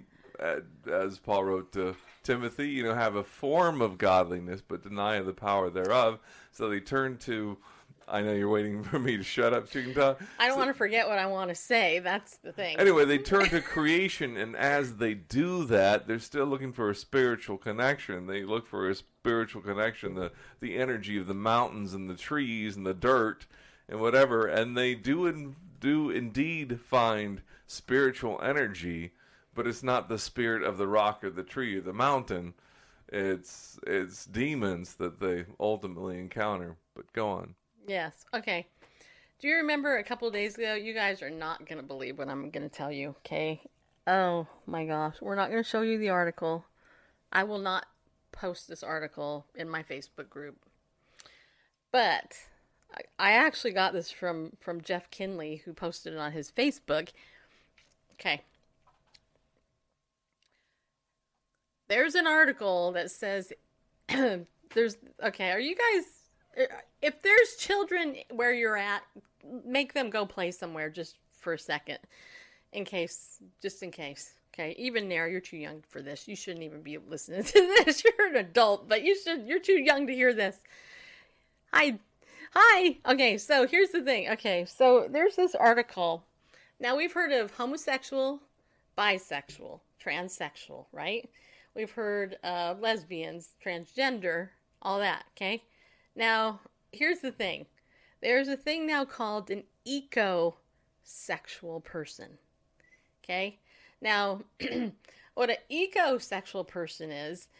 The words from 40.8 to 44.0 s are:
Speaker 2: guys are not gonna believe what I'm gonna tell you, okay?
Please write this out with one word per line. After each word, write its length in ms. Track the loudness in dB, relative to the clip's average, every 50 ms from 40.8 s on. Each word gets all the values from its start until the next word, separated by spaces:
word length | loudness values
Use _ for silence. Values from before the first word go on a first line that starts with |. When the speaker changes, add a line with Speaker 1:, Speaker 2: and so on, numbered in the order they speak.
| -6 -6 -4
Speaker 2:
guys 280 | -2 -2 -2 -2 -4 -6
are 60 | -10
not 340 | -10 -8 -8 -8 -8 -8 -10 -12
gonna 140 | -12 -12 -12
believe 340 | -12 -10 -10 -8 -8 -8 -8
what 100 | -8 -6
I'm 200 | -6 -8 -8 -8
gonna 180 | -8 -10 -10 -10
tell 220 | -10 -8 -8 -8
you, 180 | -6 -6 -8 -8 -10 -14 -12
okay? 360 | -8 -4 -4 -2 -2 -4 -6 -10 -18 _ _ _ _ _ _